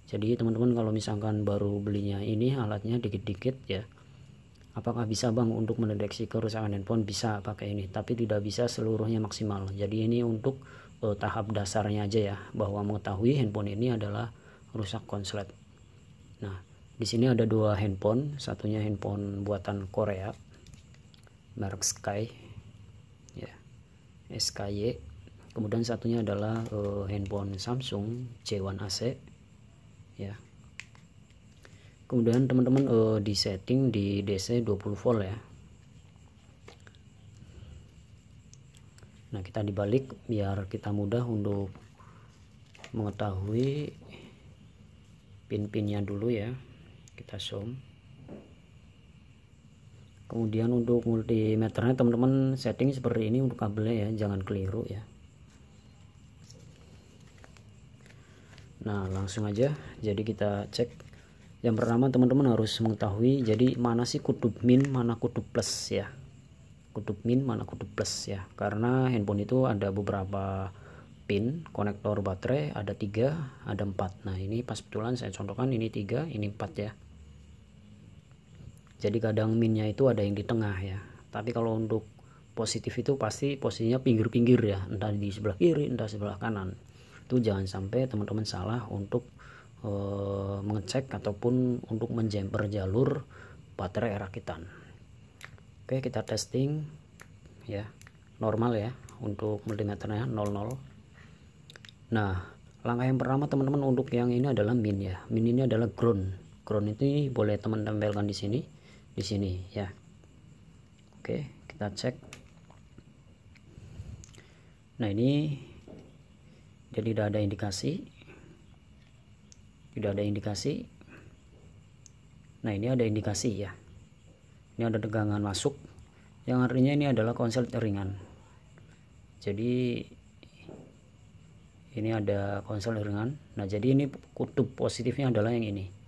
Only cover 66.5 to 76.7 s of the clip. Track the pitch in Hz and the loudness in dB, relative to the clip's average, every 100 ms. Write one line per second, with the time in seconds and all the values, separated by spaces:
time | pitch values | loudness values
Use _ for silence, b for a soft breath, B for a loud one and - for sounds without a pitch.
66.5 | - - - - - 101 101 117 123 135 | -20 -20 -20 -14 -8 -6 -2 2 4 2
67.5 | 107 104 110 98 - 107 - - 101 92 | -2 -4 -8 -8 -4 -2 -4 -6 -8 -8
68.5 | - 104 104 120 127 131 120 104 101 104 | -4 -2 2 2 4 4 2 2 0 2
69.5 | 127 131 110 101 98 101 101 95 101 98 | 4 4 2 2 0 0 -2 -2 -2 -2
70.5 | 98 95 B B B B - - 101 113 | -2 -6 B B B B -16 -2 0 0
71.5 | 165 160 - 104 104 104 104 98 92 - | -2 -6 -2 -2 0 0 0 0 -2 0
72.5 | 131 151 - 104 101 104 107 127 160 135 | 0 0 -4 -4 -4 -2 2 2 0 -6
73.5 | - - 101 101 95 98 - 101 92 98 | -8 -6 -4 -2 -2 -4 -4 -6 -4 -2
74.5 | 110 127 110 - 107 110 123 113 95 101 | -4 -4 -8 -6 -4 -2 -2 -4 -6 -6
75.5 | 101 131 120 113 113 101 117 160 120 104 | -2 0 0 0 -2 -2 -2 -2 -4 -4
76.5 | 101 101 | -4 -6